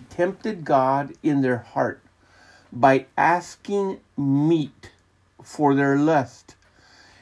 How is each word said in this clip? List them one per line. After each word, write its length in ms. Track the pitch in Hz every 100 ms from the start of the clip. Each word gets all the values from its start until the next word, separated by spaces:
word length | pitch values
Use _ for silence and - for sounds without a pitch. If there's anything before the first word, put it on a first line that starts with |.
| -
tempted 560 | - 180 190 220 202 156
God 480 | 143 131 139 139 -
in 180 | 156 143
their 180 | 131 123
heart 420 | - 139 123 - _ _ _ _ - - _
by 320 | 120 135 135 - -
asking 840 | 151 175 165 - - 202 196 185 _ -
meat 760 | 139 139 156 170 143 - - _ _ _ _ -
for 320 | - - 147
their 240 | 139 139 139
lust. 580 | 151 156 123 - - - _ _ _ - - _